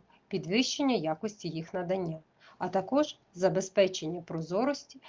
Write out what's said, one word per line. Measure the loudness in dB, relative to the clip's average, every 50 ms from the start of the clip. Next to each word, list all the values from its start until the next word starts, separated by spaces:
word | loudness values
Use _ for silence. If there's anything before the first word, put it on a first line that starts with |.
| -20 _ _ _ _ -4
підвищення | -4 -4 -2 2 2 2 2 2 0 0 2 2 2
якості | 2 2 0 -2 -2 -4 -8 -8 -6 -8 -6
їх | -4 -6 -6 -4 -4
надання, | -4 -2 0 0 0 0 -2 -4 -6 -10 _ _ _ -20 -18 -10 -6
а | -4 0
також | 0 0 0 2 2 2 2 2 -2 _ _ _ -4
забезпечення | 2 2 4 4 2 -2 0 4 4 4 4 2 -2 -4 -4 -4 -6
прозорості | -6 -6 -6 -6 -4 -2 0 2 2 2 0 -2 -6 -16 -20 -20 -20